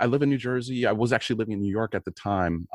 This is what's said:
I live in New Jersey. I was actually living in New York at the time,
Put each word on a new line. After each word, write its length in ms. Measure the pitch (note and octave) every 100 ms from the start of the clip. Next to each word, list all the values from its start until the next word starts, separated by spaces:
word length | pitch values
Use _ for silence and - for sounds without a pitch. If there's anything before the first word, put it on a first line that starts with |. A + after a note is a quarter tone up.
I 60 | A#2+
live 160 | C#3
in 80 | C#3+
New 60 | C3+
Jersey. 480 | A#2+ B2+ B2 B2
I 60 | A2+
was 220 | G#2+ A#2+
actually 240 | A#2+ - A2
living 160 | A2
in 80 | G2+
New 100 | G2
York 240 | G#2 A2+
at 100 | F#2+
the 60 | F#2
time, 560 | - G2+ G2 F2 E2 F2